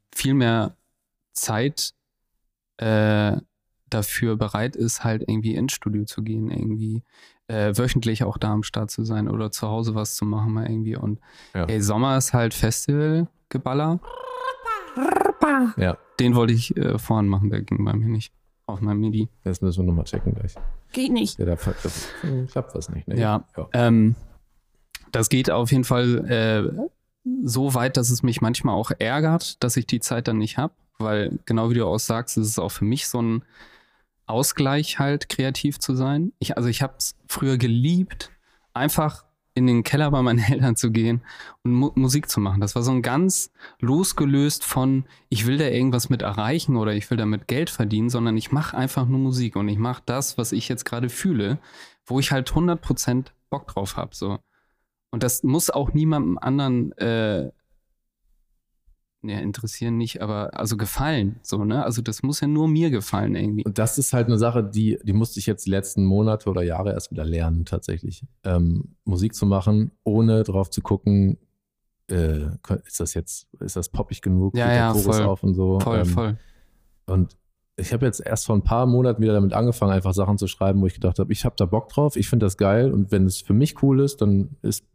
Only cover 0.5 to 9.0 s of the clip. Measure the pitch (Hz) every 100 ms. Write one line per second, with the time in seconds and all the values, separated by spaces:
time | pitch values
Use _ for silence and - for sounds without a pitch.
0.5 | 113 107 - _ _ _ _ _ - -
1.5 | 110 139 - - - _ _ _ _ _
2.5 | _ _ - 113 110 107 107 104 - -
3.5 | _ _ _ _ 110 104 - 113 110 107
4.5 | 104 120 - 113 - 117 110 - 110 110
5.5 | - 135 - - 104 104 - 107 110 110
6.5 | - 110 110 110 113 - _ - _ -
7.5 | 110 104 101 123 127 113 110 98 - 107
8.5 | 107 107 113 107 -